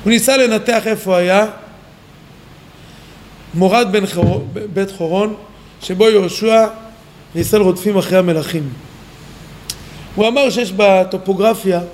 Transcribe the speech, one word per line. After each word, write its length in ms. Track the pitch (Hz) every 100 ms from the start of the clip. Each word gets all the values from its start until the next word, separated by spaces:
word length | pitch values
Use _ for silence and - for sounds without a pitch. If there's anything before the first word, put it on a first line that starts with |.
הוא 60 | 190
ניסה 260 | 233 247 269
לנתח 500 | 247 214 214 226 220
איפה 300 | 214 190 180
היה 300 | 180 196 214 - - - - - - - - - - - - - - - - - - - -
מורד 340 | 160 190 226 220
בן 160 | 208 196
חור-, 380 | 175 - 185 -
ב-, 60 | 202 208
בית 160 | 190 196
חורון, 440 | - 165 185 214 214 - - - -
שבו 260 | - 185 220
יהושע 560 | 208 180 - 220 226 214 - - - - - -
וישראל 280 | 170 170 214
רודפים 340 | 190 180 208 196
אחרי 220 | - 185
המלכים. 500 | 180 160 143 165 139 123 - - - - - - - - - - - - -
הוא 140 | - 220
אמר 220 | 262 269
שיש 220 | 202 220 190
בטופוגרפיה 1040 | 202 190 185 190 - 185 214 226 190 175 175